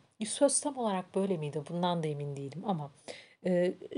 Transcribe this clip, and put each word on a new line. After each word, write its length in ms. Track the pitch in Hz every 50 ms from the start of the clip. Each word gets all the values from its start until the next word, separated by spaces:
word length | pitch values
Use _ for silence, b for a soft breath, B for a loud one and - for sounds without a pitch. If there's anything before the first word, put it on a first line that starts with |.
| _ _ _ - 220
söz 340 | 208 - - 285 277 - -
tam 180 | - 294 269 254
olarak 360 | 233 214 190 185 180 - -
böyle 220 | 190 196 196 185
miydi? 260 | 156 151 147 139 156 143 -
Bundan 340 | 165 175 180 175 175 170
da 60 | 156 156
emin 280 | 147 143 143 143 139
değilim 260 | 139 139 135 135 165 -
ama, 240 | 214 185 156 147 - B B B B B B B B B B -
e, 280 | 185 180 175 180 180 - - - - -